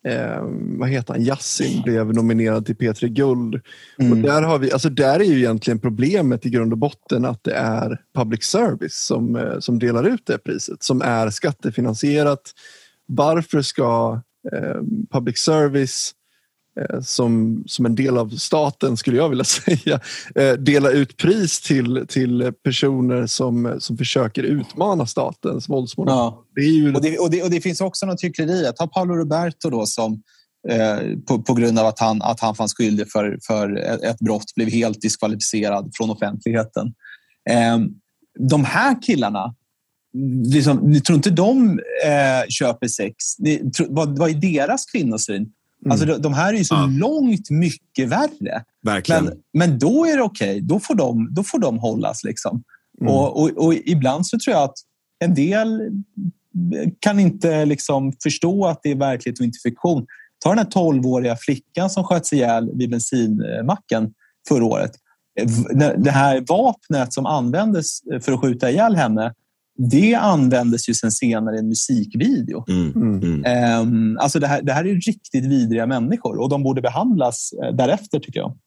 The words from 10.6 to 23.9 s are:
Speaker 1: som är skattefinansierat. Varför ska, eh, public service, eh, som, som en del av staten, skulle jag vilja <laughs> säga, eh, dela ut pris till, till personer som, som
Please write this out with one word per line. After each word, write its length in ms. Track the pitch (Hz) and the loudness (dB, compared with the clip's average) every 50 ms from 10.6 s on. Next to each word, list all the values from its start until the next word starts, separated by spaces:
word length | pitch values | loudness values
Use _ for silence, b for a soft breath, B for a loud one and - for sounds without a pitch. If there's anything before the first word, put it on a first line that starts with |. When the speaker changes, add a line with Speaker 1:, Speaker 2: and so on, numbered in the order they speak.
| - - - - - | -8 -10 -12 -10 -6
Speaker 1:
som 180 | - 131 127 | -4 -4 -2
är 280 | - 123 120 113 113 110 | 0 0 0 0 0 -2
skattefinansierat. 1200 | 104 - - 165 143 _ - 135 113 - 127 123 113 110 - 143 143 151 147 147 143 139 _ - - B B B B B B B B B B _ | -2 -2 -4 -4 -4 _ -8 -6 -4 -2 -2 -2 -2 -2 -2 0 0 2 2 2 0 -2 _ -20 -20 B B B B B B B B B B _
Varför 540 | 123 120 143 151 160 170 160 - - 151 | -2 0 2 2 2 0 0 0 0 -2
ska, 600 | 139 - - - 135 120 117 117 117 113 113 117 120 _ _ _ _ - - | 0 0 -2 0 0 2 2 2 0 0 -2 -6 -8 _ _ _ _ -8 -6
eh, 280 | - - - - - - - - - - - | -6 -6 -6 -6 -6 -4 -4 -4 -6 -6 -4
public 260 | - 135 123 - 127 - | -4 -4 -2 -2 -4 -2
service, 720 | - - 156 156 151 147 135 143 135 127 - - - - - _ _ _ _ _ _ _ _ _ _ _ _ - | 0 2 4 4 2 2 2 0 0 0 -2 -6 -8 -8 -8 _ _ _ _ _ _ _ _ _ _ _ _ -10
eh, 220 | - - - - | -8 -6 -6 -6
som, 640 | 127 - - - 127 117 117 113 110 113 113 110 - - | -6 -6 -2 0 2 2 2 2 2 0 -2 -4 -6 -8
som 180 | - - 127 | -4 -2 0
en 100 | 117 117 | 0 0
del 220 | 110 135 135 127 123 | 0 0 0 0 0
av 120 | 113 107 | -2 -2
staten, 680 | 113 - - - - 156 151 139 131 _ - 139 120 113 | -6 -8 -4 -2 0 0 0 0 -2 _ -2 -2 -2 -2
skulle 200 | - - 123 127 | -2 0 2 2
jag 120 | 160 160 | 2 2
vilja 140 | 135 127 113 | 0 0 0
<laughs> 0 | |
säga, 560 | - - - - - 175 143 - 160 151 131 B B B B B B B | 0 -2 0 0 0 0 0 0 -2 -2 -2 B B B B B B B
eh, 180 | - 139 135 127 | 2 4 4 4
dela 380 | 127 139 143 143 143 139 139 | 4 4 4 4 6 6 4
ut 260 | 127 147 139 127 - - | 4 4 2 0 -2 0
pris 440 | - 165 202 226 196 160 - - | 2 2 4 4 2 -2 -2 -6
till, 440 | - - 156 135 123 120 127 131 123 - | 0 0 2 2 2 0 -2 -4 -4 -4
till 440 | - 135 131 123 123 123 123 127 - _ _ | -2 0 0 2 0 0 0 -2 -4 _ _
personer 640 | 143 127 - - 139 135 131 127 127 123 123 120 117 | -2 0 2 0 0 2 2 0 0 0 0 -2 -2
som, 480 | - - 135 127 120 120 117 120 131 135 | -2 -2 -2 0 0 0 0 -2 -4 -6
som 180 | - - | -6 -8